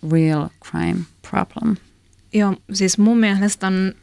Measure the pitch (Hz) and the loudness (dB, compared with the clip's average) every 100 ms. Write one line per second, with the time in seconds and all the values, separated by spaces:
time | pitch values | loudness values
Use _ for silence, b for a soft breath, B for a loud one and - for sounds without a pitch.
0 | 156 165 160 156 156 - - 165 170 180 | -2 2 2 0 -4 -12 -10 -6 -4 -4
1 | 170 _ - - - - 226 202 - _ | -8 _ -6 -4 -4 -4 -4 -4 -6 _
2 | _ _ _ 214 202 190 - 196 190 196 | _ _ _ 0 0 -2 -6 -2 -2 2
3 | 214 233 214 196 202 - 190 190 190 - | 4 4 2 2 0 -2 -2 0 -2 -4